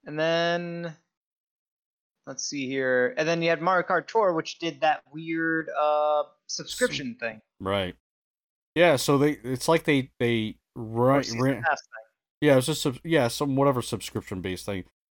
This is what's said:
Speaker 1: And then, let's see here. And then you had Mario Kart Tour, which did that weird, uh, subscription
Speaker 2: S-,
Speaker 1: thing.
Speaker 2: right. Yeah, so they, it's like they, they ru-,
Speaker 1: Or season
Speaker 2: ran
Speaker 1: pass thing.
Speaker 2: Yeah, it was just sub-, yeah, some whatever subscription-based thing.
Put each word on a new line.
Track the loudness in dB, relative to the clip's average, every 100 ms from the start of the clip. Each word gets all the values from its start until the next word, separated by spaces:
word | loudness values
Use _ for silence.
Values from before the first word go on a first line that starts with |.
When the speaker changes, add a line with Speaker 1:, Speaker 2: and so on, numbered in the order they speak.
Speaker 1:
And | -8 -2
then, | 0 2 0 -2 -4 -8 -10 -14 _ _ _ _ _ _ _ _ _ _ _ _
let's | -16 -10
see | -8 -6 -4
here. | -2 2 2 2 0
And | 0
then | 2
you | 0
had | 0
Mario | 2 0
Kart | 0 -2 0
Tour, | 0 2
which | 0 -4 -8
did | -8 0
that | 0 0 _
weird, | -14 -6 -2 0 -2 -4 -2
uh, | 0 2 2 0 -2 _ -12
subscription | -12 -10 -4 -2 -2 -8 -8
Speaker 2:
S-, |
Speaker 1:
thing. | -10 -10 _ _
Speaker 2:
right. | -2 0 -2 -8 _ _ _ _ _ _ _
Yeah, | 4 4
so | 4 2 4
they, | 2 0
it's | -6 -4 2
like | 2
they, | 4 0 0 _
they | 0 0 -2 -8 _ -14
ru-, | -6 2 4
Speaker 1:
Or | 4
season | 0 -2
Speaker 2:
ran | 0 0
Speaker 1:
pass | -2 -2
thing. | _ -20 -20 _ _ _ 4
Speaker 2:
Yeah, |
it |
was | 6 4
just | -2
sub-, | -2 -4
yeah, | 0 2 2
some | 0 0 2
whatever | 2 2
subscription-based | -4 -8 -6 -8 -6 -6 -6 -6
thing. | -6 -8 -10 _ _